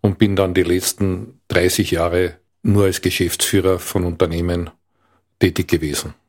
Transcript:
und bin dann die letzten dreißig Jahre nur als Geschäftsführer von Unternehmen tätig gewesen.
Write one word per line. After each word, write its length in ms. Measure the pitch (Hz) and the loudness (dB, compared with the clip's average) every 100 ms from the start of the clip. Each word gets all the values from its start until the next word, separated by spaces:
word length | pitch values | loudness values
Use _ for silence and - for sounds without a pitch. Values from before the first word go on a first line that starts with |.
und 160 | 104 95 | 2 4
bin 200 | 107 98 | 2 4
dann 180 | 95 | 2
die 80 | 90 | 2
letzten 760 | 85 90 - - 98 92 113 - _ | 2 0 -2 -2 -2 -2 -8 -18 _
dreißig 420 | 85 90 - - | 0 2 2 0
Jahre 480 | 82 85 87 90 82 _ _ | 0 0 0 -2 -4 _ _
nur 220 | 113 101 | 0 2
als 180 | 98 90 | 2 0
Geschäftsführer 760 | 92 - 87 - - 98 92 92 | -2 0 -2 -2 0 2 2 0
von 260 | - 98 | -2 -4
Unternehmen 680 | 90 82 87 82 87 87 82 - _ _ _ _ _ _ | -4 0 -2 0 -2 -2 -6 -12 _ _ _ _ _ _
tätig 300 | 90 82 - | 0 0 -2
gewesen. 460 | 82 78 69 73 - | -2 -2 -6 -8 -14